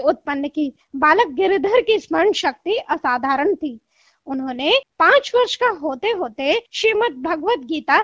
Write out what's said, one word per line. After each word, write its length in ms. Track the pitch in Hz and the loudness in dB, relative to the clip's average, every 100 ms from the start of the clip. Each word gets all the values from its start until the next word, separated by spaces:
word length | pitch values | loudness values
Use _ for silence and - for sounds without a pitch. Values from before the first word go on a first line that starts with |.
उत्पन्न 440 | 285 - - 285 285 | 2 0 -2 -4 -4
की। 240 | 311 285 - _ 269 | -2 -4 -6 _ 0
बालक 360 | 302 349 403 | 4 4 2
गिरधर 480 | 254 381 381 392 494 | 0 0 2 2 2
की 180 | 453 427 | 2 0
स्मरण 340 | - 320 392 | 0 0 2
शक्ति 420 | - 330 254 349 453 | 2 -2 -4 -4 -4
असाधारण 760 | - 311 269 247 269 269 311 | -2 -4 -2 -2 0 0 0
थी। 240 | - 302 226 _ _ _ _ - | -2 -6 -10 _ _ _ _ -10
उन्होंने 520 | 269 262 247 294 523 - - | -8 -6 -4 0 0 -2 0
पाँच 340 | 330 554 - | 4 4 2
वर्ष 220 | 480 494 - | 0 0 0
का 140 | - 359 | -2 -2
होते 300 | 269 262 415 | -6 -4 -4
होते 480 | 403 247 220 269 440 - | -2 -4 -4 -2 -2 -4
श्रीमद् 500 | - 440 427 466 254 | -2 0 2 0 -2
भगवत 420 | 311 320 349 480 247 | -6 -4 -2 -2 -4
गीता 320 | 311 226 285 | -6 2 2